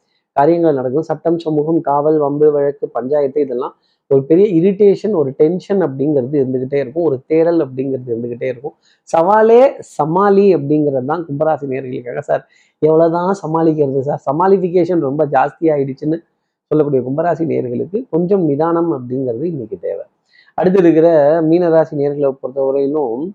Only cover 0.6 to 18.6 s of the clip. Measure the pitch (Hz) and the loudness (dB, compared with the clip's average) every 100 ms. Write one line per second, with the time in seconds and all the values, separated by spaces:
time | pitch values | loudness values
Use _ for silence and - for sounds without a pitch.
0.6 | 165 135 127 143 160 151 165 170 160 147 | 2 0 -2 -4 -4 -4 -2 -2 -2 -2
1.6 | 151 165 143 143 151 156 143 143 151 147 | 0 -2 0 0 2 2 0 2 2 2
2.6 | 143 143 156 123 127 147 139 147 135 123 | 0 -2 -6 -6 -2 0 0 -2 -2 -4
3.6 | 156 - _ _ - 139 135 165 214 165 | -8 -12 _ _ 0 0 4 2 4 4
4.6 | 196 196 202 180 208 180 135 135 156 180 | 2 4 4 2 0 -2 -2 0 0 0
5.6 | - 196 156 135 147 139 123 151 127 127 | -2 -2 -2 -2 -2 0 0 -2 -2 -2
6.6 | 131 143 127 160 160 127 - 160 165 170 | -4 -4 -4 -2 -2 -2 -2 0 2 0
7.6 | 135 127 135 131 127 117 120 120 131 123 | -2 -4 -6 -6 -6 -6 -8 -8 -8 -8
8.6 | 147 - _ _ - 165 175 220 220 240 | -12 -16 _ _ -4 0 2 4 4 6
9.6 | 269 - - - 151 180 202 196 202 160 | 4 0 -10 -6 -2 0 2 4 4 2
10.6 | 139 151 147 135 127 170 165 143 156 151 | 0 0 0 -2 -4 -6 -6 -4 -2 -2
11.6 | 139 131 131 131 123 143 135 139 - _ | -4 -8 -8 -10 -10 -10 -4 -6 -6 _
12.6 | _ - 156 160 165 170 185 196 151 160 | _ -2 2 4 4 2 -2 -4 -2 0
13.6 | 160 156 139 135 135 151 139 151 190 196 | 0 0 0 -2 -4 -6 -4 0 2 2
14.6 | 180 180 170 175 135 151 147 135 147 - | 2 0 0 0 -2 -2 0 0 0 -2
15.6 | 160 147 135 131 151 165 _ _ _ _ | 0 0 -2 -4 -6 -6 _ _ _ _
16.6 | - 156 147 131 123 147 170 156 160 127 | -2 0 2 0 -2 -2 -2 -2 -2 -4
17.6 | 127 120 147 214 262 165 180 202 156 143 | -4 -6 -6 -8 -4 -2 0 0 0 0